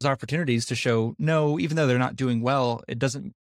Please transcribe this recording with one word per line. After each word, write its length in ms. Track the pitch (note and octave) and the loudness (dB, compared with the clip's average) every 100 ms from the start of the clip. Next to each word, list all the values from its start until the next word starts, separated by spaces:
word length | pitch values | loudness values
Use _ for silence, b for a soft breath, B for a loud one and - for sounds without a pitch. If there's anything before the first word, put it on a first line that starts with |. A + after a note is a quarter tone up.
opportunities 600 | C#3+ C3+ - D#3 D3+ A#2 - | -2 -2 -2 -2 0 0 0
to 80 | |
show, 400 | A#2+ B2+ A2+ A2+ - | -2 0 2 0 -2
"No, 400 | D3+ D#3+ D3+ D#3 | 0 2 2 0
even 180 | E3+ D#3+ | 0 2
though 100 | C#3+ | 2
they're 120 | B2 | 2
not 180 | B2+ A#2+ | 0 0
doing 260 | C3 A#2 | 0 0
well, 400 | A#2+ C#3 B2 A#2 - | 0 2 0 -2 -6
it 120 | A#2 | -4
doesn't 340 | C3 C3+ - - | -4 -4 -12 -16